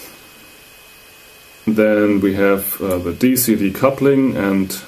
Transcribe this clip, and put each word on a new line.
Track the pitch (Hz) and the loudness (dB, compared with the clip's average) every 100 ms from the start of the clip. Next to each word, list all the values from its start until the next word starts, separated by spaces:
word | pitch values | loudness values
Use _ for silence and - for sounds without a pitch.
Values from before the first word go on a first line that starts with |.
| - - - - - - - - - - - - - - - - 110 | -20 -20 -20 -20 -20 -20 -20 -20 -20 -20 -20 -20 -20 -20 -20 -8 -2
Then | 107 107 104 104 101 | 2 2 2 2 2
we | 98 | 0
have, | 98 98 98 - - | 2 0 0 -2 -6
uh, | 98 90 | -4 -4
the | 87 | -4
D | 82 127 123 | 0 0 2
C | 120 104 | 0 0
decoupling | 98 - 135 139 139 135 131 - | 0 0 0 2 2 2 0 0
and | 98 98 95 - | 0 0 -2 -6